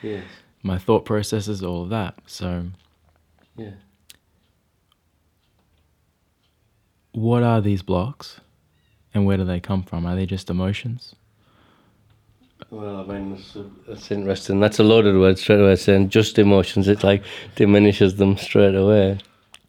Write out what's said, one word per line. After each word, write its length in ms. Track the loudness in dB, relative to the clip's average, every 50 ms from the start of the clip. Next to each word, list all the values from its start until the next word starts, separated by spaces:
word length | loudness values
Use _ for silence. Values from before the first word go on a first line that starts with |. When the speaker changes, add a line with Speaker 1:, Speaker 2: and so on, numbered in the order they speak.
Speaker 1:
Yes. 200 | -12 -12 -12 -12 -14 -18 -20 _ _ _ _ _
Speaker 2:
my 160 | -8 -6 -6 -4
thought 260 | -2 0 0 0 0
processes, 600 | -4 -4 -4 -4 -4 -6 -6 -6 -8 -10 -8 -8
all 180 | -8 -8 -8
of 60 | -8 -8
that. 260 | -8 -8 -8 -8 -12 -16 _
So 400 | _ -16 -12 -10 -8 -8 -8 -8 -12 -14 -20 _ _ _ _ _ _ _ _ _ _ _ _ _ _ _
Speaker 1:
Yeah. 160 | -18 -18 -18 -18 -20 _ _ _ _ _ _ -20 _ _ _ _ _ _ _ _ _ _ _ _ _ _ _ _ _ _ _ _ _ _ _ _ _ _ _ _ _ _ _ _ _ _ _ _ _ _ _ _ _ _ _ _ _ _ _ _ _ _ _ _ _ _ _ _ _ _ _
Speaker 2:
what 320 | -8 -4 -2 0 0 0
are 180 | 2 2 0 0
these 220 | 0 0 -2 -2
blocks 560 | -4 -4 -4 -4 -4 -6 -10 -14 -20 -20 -20 -20 _ _ _ _ _ _ _ _ _ _ _ _ _ _
and 140 | -4 -2 0
where 100 | 0 0
do 60 | -2 -4
they 140 | -4 -6 -8
come 240 | -6 -6 -6 -6
from? 240 | -6 -8 -8 -8 -6
Are 80 | -6 -4
they 120 | -4 -4
just 220 | -6 -8 -10 -8 -8
emotions? 680 | -6 -4 -4 -4 -6 -6 -8 -10 -12 -12 -14 -20 _ _ _ _ _ _ _ _ _ _ _ _ _ _ _ _ _ _ _ _ _ _ _ _ _ _ _ _ _ _ -20 _
Speaker 1:
Well, 300 | -18 -14 -14 -12 -12 -12
I 40 | -12 -12
mean, 180 | -12 -12 -12 -12 -14
that's, 220 | -16 -18 -20 -20 -18 -18 -18 -20 -20 _ -20
that's 220 | -20 -18 -12 -10
interesting. 480 | -10 -8 -6 -6 -6 -6 -4 -2 2 2
That's 180 | 2 2 2 4
a 60 | 4
loaded 320 | 6 6 6 4 4 4 4
word 200 | 4 4 2 2
straight 200 | 2 2 4 6
away, 140 | 6 4 4
saying 360 | 4 4 2 2 4 2 2
just 280 | 2 0 0 2 2 2
emotions. 480 | 4 4 4 4 2 0 -2 -2 0
It, 160 | 0 0 2
like, 220 | 2 2 2 2 -2 -10 -16 -18 -20 -14 -2
diminishes 580 | 0 2 4 6 6 6 4 4 4 2 0 2
them 220 | 2 0 0 0
straight 400 | -2 -6 -2 2 2 2 4 2
away. 420 | 2 2 2 4 4 2 2 -2 -4 -10 _ _ _ _ _ _ _ _